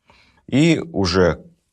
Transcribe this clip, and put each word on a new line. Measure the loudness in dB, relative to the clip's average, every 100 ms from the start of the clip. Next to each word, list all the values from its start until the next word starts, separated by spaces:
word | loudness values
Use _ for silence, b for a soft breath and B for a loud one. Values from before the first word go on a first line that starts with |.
| b b b b -4
И | 0 2 0
уже | -4 -4 -2 2 0 0 -10 _ _